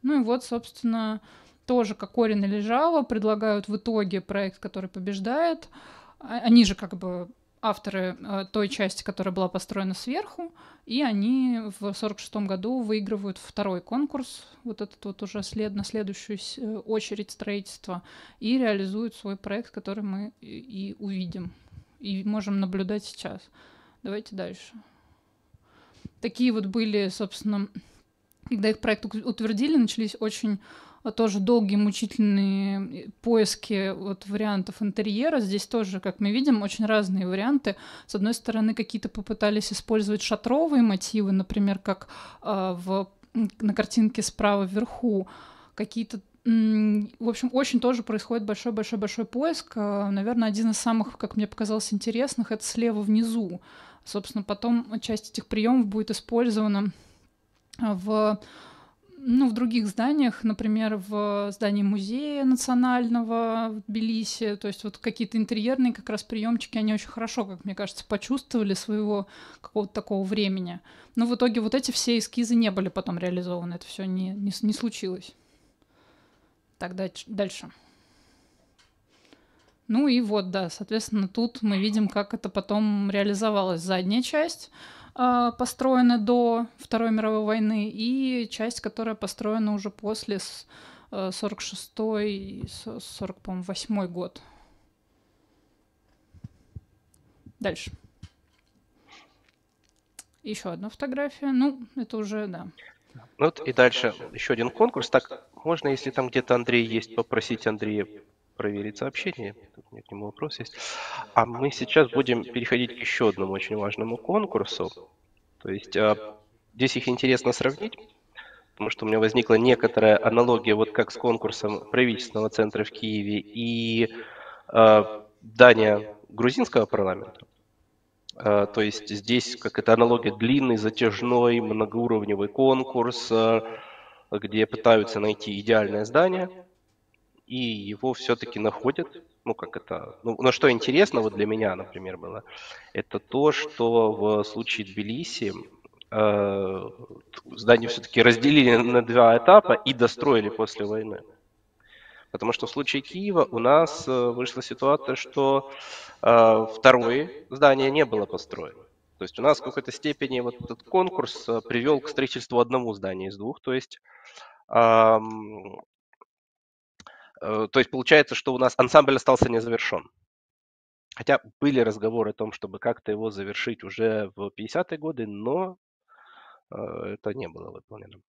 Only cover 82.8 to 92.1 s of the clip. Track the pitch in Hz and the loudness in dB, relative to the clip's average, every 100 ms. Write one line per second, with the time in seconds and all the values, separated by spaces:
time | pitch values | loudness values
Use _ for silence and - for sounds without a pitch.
82.8 | 214 202 202 202 202 202 220 208 185 170 | 0 0 0 0 0 0 0 0 0 -2
83.8 | 175 185 185 220 254 302 330 - - - | -2 -2 0 -2 0 -2 -2 -4 -16 -20
84.8 | - - - - 247 247 240 233 - - | -20 -20 -20 -2 2 2 0 -2 -6 -2
85.8 | 262 254 247 240 208 240 233 233 233 _ | 2 6 6 4 4 4 4 2 -2 _
86.8 | - 226 226 220 214 214 214 226 214 220 | -6 -2 0 0 0 0 0 0 2 0
87.8 | 214 208 226 262 262 254 226 - 226 233 | -2 -4 -2 0 0 -2 -4 -6 -6 -6
88.8 | 214 - 226 220 196 - 214 220 214 208 | -10 -6 -6 -6 -8 -6 -4 0 0 -2
89.8 | 196 - 208 214 - 196 - - - - | -6 -8 -6 -6 -6 -6 -8 -14 -20 -20
90.8 | - - _ 202 190 185 208 202 - 190 | -20 -20 _ -8 -6 -6 -6 -6 -12 -12
91.8 | - - 220 | -14 -6 -4